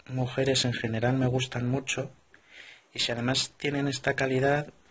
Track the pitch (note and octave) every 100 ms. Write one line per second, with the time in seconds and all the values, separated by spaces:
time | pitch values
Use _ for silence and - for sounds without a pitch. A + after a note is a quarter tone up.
0 | - B2+ B2 - C3+ B2+ B2+ A#2 A2+ A2
1 | A#2+ C3 B2+ B2+ B2 B2 B2 C3+ C3 -
2 | C#3 - _ - - - - - _ A#2+
3 | - A#2 A#2+ C3 - - C#3+ C#3+ C#3 B2+
4 | - C3+ C3+ C3 C#3 D3 D3 - -